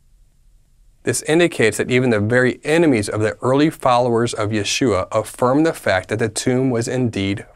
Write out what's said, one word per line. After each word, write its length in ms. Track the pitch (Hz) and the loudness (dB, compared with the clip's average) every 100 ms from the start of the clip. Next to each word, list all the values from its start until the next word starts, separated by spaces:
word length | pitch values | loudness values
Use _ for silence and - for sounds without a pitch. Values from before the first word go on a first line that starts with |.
| _ _ _ _ _ _ _ _ _ _ | _ _ _ _ _ _ _ _ _ _
This 180 | - 113 | -4 -4
indicates 540 | - 160 170 - 113 104 | 0 2 2 2 0 0
that 140 | 107 | 0
even 180 | 123 131 | 0 2
the 120 | 107 | 0
very 400 | 104 123 127 - | 2 2 0 -2
enemies 460 | 143 160 170 120 101 | 0 2 4 2 0
of 100 | 107 | -2
the 180 | 107 - | -2 -2
early 280 | 120 135 156 | -2 2 0
followers 640 | - 135 120 123 117 117 | 0 0 2 2 0 0
of 160 | - 104 | -2 -2
Yeshua 580 | 107 101 - 131 92 - | -2 -2 0 0 0 0
affirmed 540 | 110 107 - 123 135 160 | -4 -4 -2 2 2 2
the 80 | |
fact 340 | 156 - 95 - | 0 0 0 -2
that 120 | 113 | -2
the 100 | 113 | -2
tomb 400 | - - 123 131 | -2 -2 0 0
was 180 | 117 117 | -2 -2
indeed 580 | 127 123 101 98 98 - | -2 -2 -2 -4 -4 -8